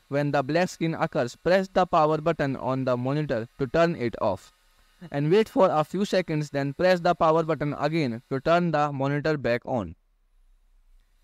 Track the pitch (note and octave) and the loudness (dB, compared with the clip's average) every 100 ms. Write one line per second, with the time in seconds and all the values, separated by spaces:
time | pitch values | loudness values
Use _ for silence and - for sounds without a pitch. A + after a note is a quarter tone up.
0 | - C#3 C#3+ C#3+ C3+ D#3+ F3+ - E3+ D#3+ | -6 -2 0 0 0 0 -2 -2 -4 -2
1 | D#3+ D#3+ B2 - E3 F#3+ F#3+ - F3+ E3+ | -4 -2 -4 -4 0 2 2 0 2 2
2 | D3+ D#3 D#3+ D#3+ C#3 B2+ B2+ C3 C3 B2 | 2 2 0 -2 -2 -2 -4 -2 0 -2
3 | B2+ D3 D3 A#2+ A2+ - C3+ E3 E3+ E3 | -2 -2 -2 -4 -6 -6 -2 2 2 2
4 | A#2+ - A2 F#2+ - _ _ _ _ _ | -4 -2 -2 -2 -8 _ _ _ _ _
5 | F3+ C#3+ D3+ G3 A3 - F#3 D#3 F3+ F3+ | -10 -4 2 2 2 4 4 4 0 -2
6 | G3+ F#3+ F3 D3+ D3+ C#3 C#3 C#3 F3+ F3+ | -2 -2 0 -4 -4 -4 -4 0 2 2
7 | F3 E3+ E3 D#3+ D#3+ D3+ D3 - D3 E3 | 2 2 2 2 2 -2 -4 -2 -2 0
8 | C3+ A2+ - C3+ D#3 E3+ F3 D3+ D3 C#3 | -2 -4 -6 -4 2 2 2 0 0 -2
9 | C3+ C#3+ D3+ D3+ A#2+ A#2+ - B2+ F2 F2 | -2 -2 -2 -2 0 -2 -2 -4 -4 -10
10 | _ _ _ _ _ _ _ _ _ _ | _ _ _ _ _ _ _ _ _ _
11 | _ _ | _ _